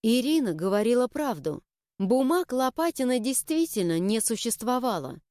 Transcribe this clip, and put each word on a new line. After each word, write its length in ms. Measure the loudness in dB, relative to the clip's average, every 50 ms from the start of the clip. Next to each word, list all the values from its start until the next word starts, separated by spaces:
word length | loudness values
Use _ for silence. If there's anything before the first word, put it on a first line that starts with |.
Ирина 540 | 2 4 2 2 2 2 2 2 0 0 -2
говорила 520 | -2 -2 0 0 2 2 2 2 2 2
правду. 540 | 0 _ -4 -4 -4 -4 -4 -6 -6 -6 -6 _ _ _ _ _ _ _ -4
Бумаг 520 | 0 2 4 4 4 4 2 0 0 0
Лопатина 680 | 0 0 0 0 0 0 -2 -2 0 0 0 0 0 0
действительно 800 | 0 0 -2 -2 -2 0 0 0 0 0 -2 -2 0 0 0 0
не 220 | 0 0 0 0
существовало. 1000 | 0 -2 -2 -2 -2 -4 -4 -4 -2 -2 -2 0 0 -2 -2 -2 -6 -8 -12 -14 _ _